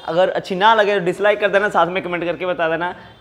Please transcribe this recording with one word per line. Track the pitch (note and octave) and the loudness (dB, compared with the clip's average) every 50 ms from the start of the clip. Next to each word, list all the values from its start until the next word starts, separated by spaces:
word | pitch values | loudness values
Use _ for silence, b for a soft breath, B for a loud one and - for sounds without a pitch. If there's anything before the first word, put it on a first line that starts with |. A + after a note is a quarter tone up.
| - | -8
अगर | - E3 E3+ F#3 F#3+ | -4 0 2 2 2
अच्छी | - E3+ - - G3 | 0 -4 -4 -4 -4
ना | F3 G3 A3 A3+ | 2 4 4 4
लगे | A3 G3+ G3 G#3 G3+ | 4 4 2 2 0
तो | F3 | 0
डिसलाइक | F3+ F3+ F#3 G3 G#3 G#3 G#3 | -2 -2 0 2 0 2 2
कर | G#3 G3+ | 0 0
देना, | F3+ G3 G3+ G#3 | 2 2 0 2
साथ | - G3 E3+ E3+ | 2 2 2 2
में | F#3 F#3+ - | 0 -4 -6
कमेंट | F3+ F3 F3 E3+ | -4 -6 -4 -4
करके | E3+ E3+ D3 F3 | -4 -6 -4 -4
बता | F#3 F3+ E3+ E3+ D#3+ | -4 -2 -2 -2 -2
देना | D#3+ D#3+ E3+ F3+ F#3 B B B B B | -2 -2 -4 -6 -8 B B B B B